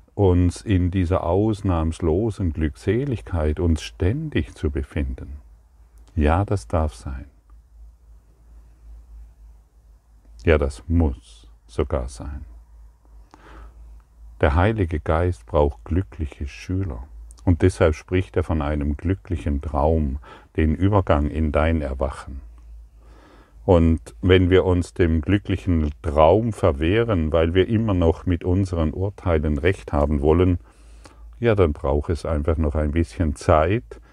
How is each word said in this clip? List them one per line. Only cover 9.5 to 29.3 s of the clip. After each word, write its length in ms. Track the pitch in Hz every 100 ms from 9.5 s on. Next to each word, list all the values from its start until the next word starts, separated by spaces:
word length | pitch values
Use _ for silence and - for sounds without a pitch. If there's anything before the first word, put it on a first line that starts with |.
| - _ _ - - _ - - -
Ja, 140 | 90 78
das 240 | 71 - -
muss 640 | 82 78 65 - - - - _
sogar 440 | - 73 69 64
sein. 340 | - 67 69 - - - - - _ _ - - - - - - - - - _ _ - -
Der 120 | 76
Heilige 460 | 76 101 110 85 76
Geist 460 | - 80 90 87 -
braucht 360 | 78 73 -
glückliche 640 | - 82 - - 76 - 73
Schüler. 600 | - - 92 95 57 - - - -
Und 180 | - 85
deshalb 320 | 92 - 85
spricht 420 | 80 - 92 92 -
er 60 |
von 180 | 80 82
einem 360 | 73 76 73 73
glücklichen 680 | 85 95 - 90 - 71
Traum, 560 | 71 71 76 80 73 69 - - - -
den 180 | 78
Übergang 560 | 78 95 104 92 87 73
in 200 | 73 78
dein 300 | 73 78 82
Erwachen. 600 | 69 65 67 - - 67 - - - - - - - - - - - -
Und 500 | - 87 82 80 - -
wenn 300 | 92 92 92
wir 140 | 92
uns 280 | 85 90 87
dem 300 | - 87 80
glücklichen 720 | 78 101 - 92 - 82 76 -
Traum 500 | 82 73 78 101 117
verwehren, 800 | 104 95 69 80 107 117 95 78
weil 220 | 82 85
wir 140 | 90 90
immer 260 | 110 113
noch 320 | 92 82 - -
mit 180 | 87
unseren 480 | 90 90 98 85 78
Urteilen 640 | - 98 - 92